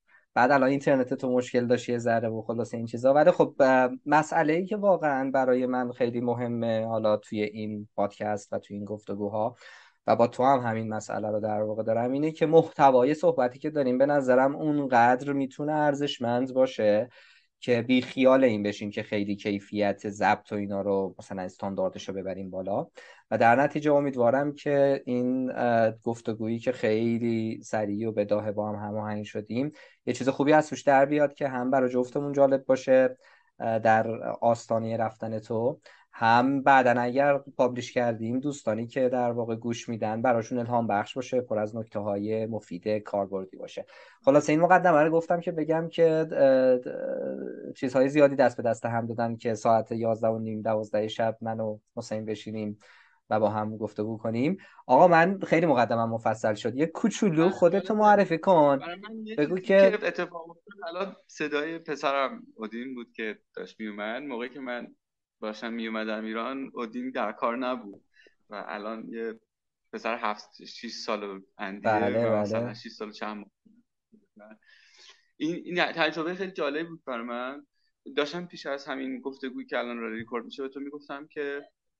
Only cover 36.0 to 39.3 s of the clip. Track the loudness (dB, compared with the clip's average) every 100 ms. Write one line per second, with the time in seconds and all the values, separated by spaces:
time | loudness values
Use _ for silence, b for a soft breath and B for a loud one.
36 | b -2 4 4 4 2 6 6 6 2
37 | 0 0 2 0 -2 0 0 0 -6 -2
38 | -2 -2 -4 -4 -4 -6 -4 -4 -4 -2
39 | 0 0 -2